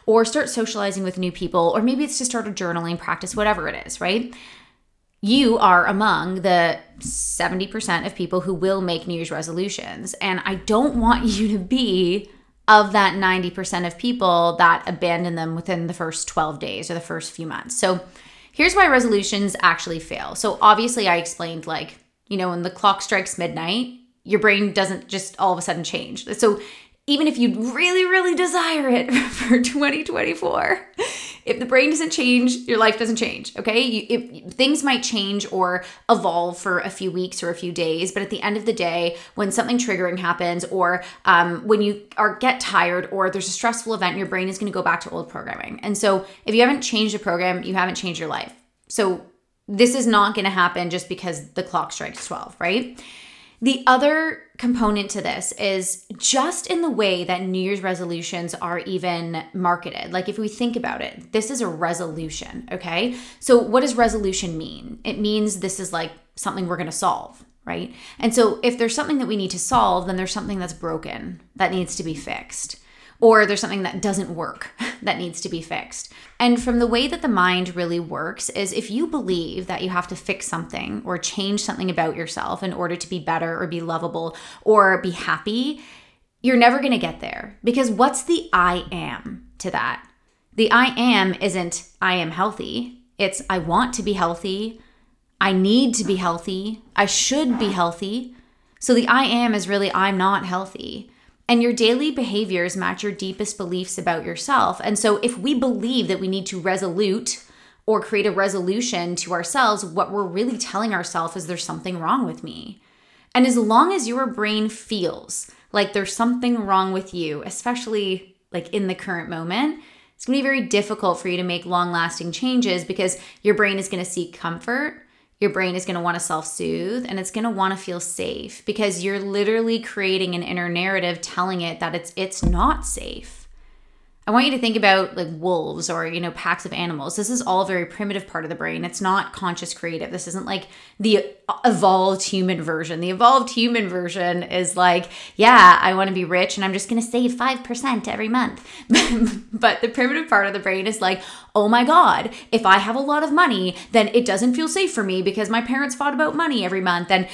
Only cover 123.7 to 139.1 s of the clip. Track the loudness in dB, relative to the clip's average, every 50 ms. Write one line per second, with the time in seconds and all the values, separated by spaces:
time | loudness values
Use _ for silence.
123.7 | 0 -2 -6 -6 -6 -6 -6 -6 -6 -6 -6 -8 -10 -8 -8 -8 -8 -6 -6 -4
124.7 | -4 -2 -4 -4 -8 -12 _ _ _ _ _ _ _ -2 -2 0 0 0 -2 -2
125.7 | -2 -4 -4 -4 -4 -2 -2 -2 -2 -2 -4 -4 -4 -4 -4 -6 -8 -6 -4 -4
126.7 | -4 -4 -4 -4 -4 -4 -6 -6 -6 -6 -8 -6 -6 -4 -4 -4 -2 0 0 -2
127.7 | -2 -4 -6 -8 -8 -8 -6 -8 -6 -6 -6 -6 -6 -8 -10 -14 -16 -12 -8 -6
128.7 | -2 0 0 0 0 -2 -4 -4 -4 -4 -4 -4 -2 0 2 2 2 2 2 2
129.7 | 0 -2 -2 -6 -6 -4 0 0 0 0 0 -2 -2 -4 -4 -4 -4 -4 -4 -2
130.7 | -2 -2 -2 0 0 0 0 -2 -4 -4 -8 -8 -4 -4 -2 -2 -2 -4 -4 -4
131.7 | -6 -4 -6 -4 -4 -6 -8 -8 -8 -6 -6 -6 -6 -2 0 2 2 4 4 2
132.7 | 2 0 -4 -8 -8 -8 -8 -12 -12 -14 -16 -18 -20 -20 -20 -20 -20 -20 -20 -20
133.7 | -20 -20 _ _ _ _ _ _ _ _ -4 2 4 4 4 4 2 2 0 2
134.7 | 2 4 6 6 6 6 4 0 -2 -6 -6 -6 -6 -4 0 0 0 0 0 -4
135.7 | -6 -6 -4 -4 -4 -4 -4 -4 -4 -4 -6 -6 -8 -6 -2 -2 -2 -2 -4 -8
136.7 | -6 -4 -4 -4 -4 -6 -6 -6 -4 -4 -2 -2 -2 -2 0 2 2 2 2 2
137.7 | 0 -2 -2 -4 -6 -8 -6 -4 -4 -6 -6 -6 -10 -8 -6 -6 -8 -6 -6 -6
138.7 | -6 -6 -6 -6 -6 -4 0 0